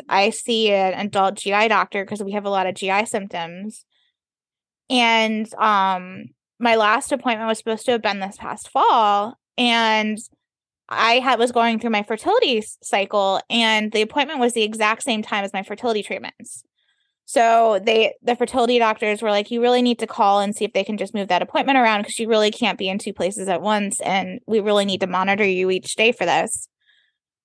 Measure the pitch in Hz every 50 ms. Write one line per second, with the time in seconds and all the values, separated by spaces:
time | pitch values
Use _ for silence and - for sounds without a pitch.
0 | - - - 196 196 226 220 - - - 233 220 220 208 202 196 190 190 180 -
1 | 202 202 175 202 190 196 202 - - 202 196 208 220 226 220 190 175 - - 202
2 | 190 - 214 202 202 196 202 208 202 202 202 190 185 185 190 - 196 190 190 202
3 | 220 - - 208 196 196 - 170 170 165 175 185 202 214 - - _ _ _ _
4 | _ _ _ _ _ _ _ _ _ _ _ _ _ _ _ _ _ - 262 247
5 | 233 233 226 226 220 220 220 214 220 - - - 226 214 208 196 190 190 190 180
6 | 180 185 185 190 220 - _ _ _ _ _ - 240 233 226 220 208 208 220 262
7 | - - 285 247 - 254 226 214 226 220 220 - - 226 220 214 - - 240 226
8 | 226 208 202 196 190 196 - - - - 143 - - - - 269 403 466 320 240
9 | 214 208 202 202 208 226 - _ _ _ - - 247 240 233 233 226 220 220 214
10 | 214 214 214 214 - - _ _ _ _ _ _ _ _ _ _ _ - - 127
11 | - 226 233 254 247 269 247 220 233 247 240 240 233 233 226 214 233 233 220 208
12 | 208 - 226 214 - 320 415 508 453 302 247 214 208 - - - - - 240 202
13 | 196 - - 208 196 196 190 - - - - 233 226 220 220 214 214 214 - 214
14 | 214 220 - 294 269 294 320 269 240 240 233 233 214 214 220 220 214 214 226 220
15 | - 277 220 214 214 - 226 208 196 190 - 190 196 - 208 - - 233 220 208
16 | 196 - - - 113 - - - 240 - - - - _ _ _ _ _ _ _
17 | _ _ _ _ _ - - 262 226 233 233 226 226 226 208 185 196 226 226 220
18 | 226 - - - - - 240 - 247 - - 254 233 233 247 240 233 220 220 -
19 | 226 208 208 208 226 214 208 202 208 - 240 233 233 247 247 247 247 247 233 -
20 | 226 214 - - 220 202 202 202 202 202 208 - 208 202 - 196 196 - 214 190
21 | 185 196 - 208 196 196 185 175 180 - - 302 - 269 277 262 240 220 214 202
22 | 208 - - - 226 220 226 214 214 214 214 - 240 202 - - 196 190 190 208
23 | - 208 190 - 180 185 208 220 190 196 180 156 170 208 214 208 208 196 - -
24 | - - 190 196 185 185 185 - - - 220 220 196 214 208 202 202 202 185 -
25 | 190 180 180 185 190 196 196 202 214 196 185 180 185 185 190 185 - - - -
26 | 220 240 240 - 180 170 143 160 - - - - - - _ _ _ _ _ _
27 | _ _ _ _ _ _ _ _